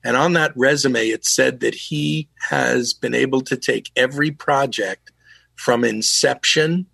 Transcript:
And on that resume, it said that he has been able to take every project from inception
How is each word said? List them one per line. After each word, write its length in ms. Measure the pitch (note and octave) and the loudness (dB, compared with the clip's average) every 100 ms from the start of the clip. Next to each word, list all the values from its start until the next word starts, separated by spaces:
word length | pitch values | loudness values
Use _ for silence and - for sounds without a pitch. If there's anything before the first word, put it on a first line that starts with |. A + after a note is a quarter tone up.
And 120 | - B2 | 0 2
on 180 | D#3+ | 2
that 200 | E3+ D#3 B2 | 2 0 2
resume, 520 | C3 D3 C#3 A#2+ A2+ | 2 4 2 2 0
it 160 | A2 - | -2 -2
said 340 | - C3 B2+ | 2 2 2
that 120 | A#2+ | -4
he 540 | - - D3+ D3+ D#3 D3+ _ - | -4 -8 -4 -2 -2 -6 _ -4
has 440 | C#3+ B2+ B2 A#2+ | 0 0 0 -2
been 220 | - A#2+ A#2+ | -4 -2 0
able 260 | C3 C3 | 0 0
to 160 | C3 B2+ | -2 -4
take 340 | - G#2+ - - | -2 -4 -2 0
every 340 | B2+ C#3 D3+ | 0 0 -4
project 800 | D3 - C#3 C#3 A2 G2 F#2 - _ _ - _ - | -2 0 0 0 -2 -6 -6 -14 _ _ -20 _ -6
from 280 | - A#2+ | 0 2
inception 1000 | A#2+ A2 - - C#3 - - - D#3 F3 F#3 | 2 0 -2 2 0 0 0 2 2 0 -4